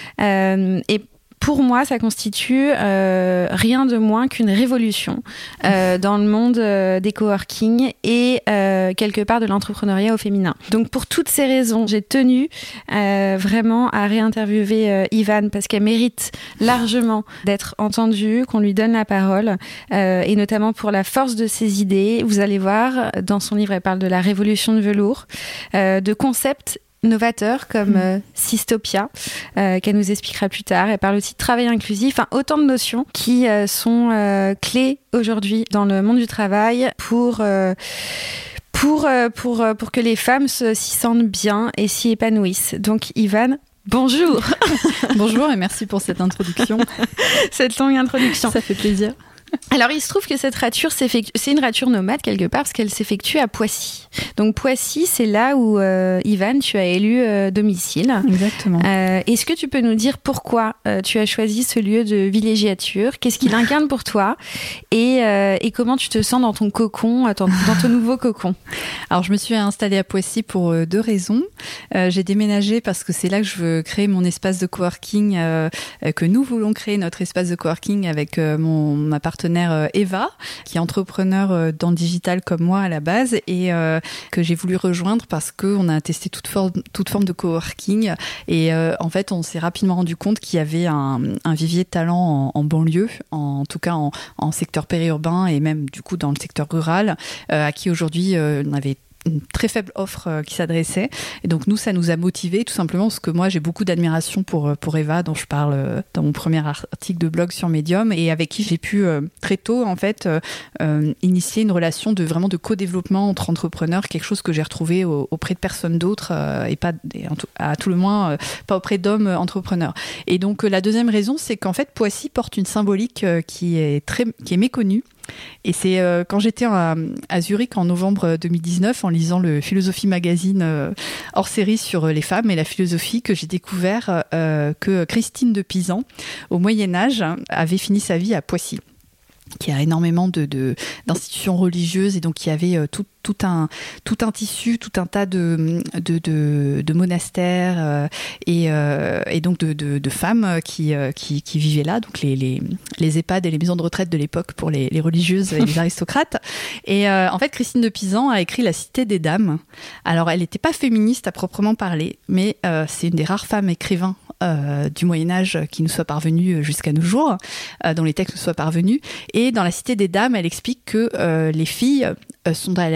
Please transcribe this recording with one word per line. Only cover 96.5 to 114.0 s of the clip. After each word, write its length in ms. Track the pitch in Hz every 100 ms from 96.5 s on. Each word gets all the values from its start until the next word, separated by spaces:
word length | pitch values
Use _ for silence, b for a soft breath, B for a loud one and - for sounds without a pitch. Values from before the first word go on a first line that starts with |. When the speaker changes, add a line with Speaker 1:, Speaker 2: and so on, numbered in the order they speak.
| - 147
Speaker 2:
rural, 460 | 165 156 175 214 156 B B -
euh, 160 | 151 147
à 60 |
qui 160 | - 185
aujourd'hui, 480 | 160 160 165 190 180
euh, 260 | 151 143 147
on 60 |
avait 240 | 143 139 135 _ _ 165
une 140 | 151
très 300 | - - 226
faible 240 | 226 185 -
offre, 300 | 190 - 175
euh, 140 | 156
qui 120 | 151
s'adressait. 560 | - 170 165 165 185 247 B B B 170
Et 20 |
donc, 180 | 160 160
nous, 120 | 208
ça 160 | 220
nous 160 | 185 170
a 80 | 165
motivés, 480 | 180 - 175 196 233
tout 80 |
simplement, 320 | - 170 180 214
parce 160 | -
que 100 | -
moi, 160 | 170 190
j'ai 140 | 180
beaucoup 240 | 160 170 185
d'admiration 580 | 175 170 160 - 196
pour, 240 | 185 160 147
euh, 80 | 147
pour 220 | 160 156
Eva, 260 | 151 165
dont 100 | 170
je 120 | 156 -
parle, 260 | 147 147
euh, 280 | 139 135 - -
dans 100 | 170
mon 100 | 147
premier 240 | 147 165 160 151
article 520 | 147 - - - 170
de 100 | 170
blog 240 | 165 175
sur 160 | - 175
Medium, 420 | 160 151 185 226
et 200 | 170 165
avec 180 | 160 160
qui 140 | -
j'ai 140 | 208 165
pu, 280 | - 202 185
euh, 160 | 151 156 -
très 160 | - 190
tôt, 300 | - 247 220
en 100 | 180
fait, 300 | 196 214 180
euh, 160 | 160 B B B -
euh, 320 | 156 151 151 -
initier 420 | 180 180 - 220
une 80 | 220
relation 400 | 175 165 - 214
de, 140 | 190 160
vraiment 240 | 165 190
de 80 | 180
co-développement 720 | - 202 190 180 - 190 202
entre 200 | 180 -
entrepreneurs, 600 | 170 165 - 160 180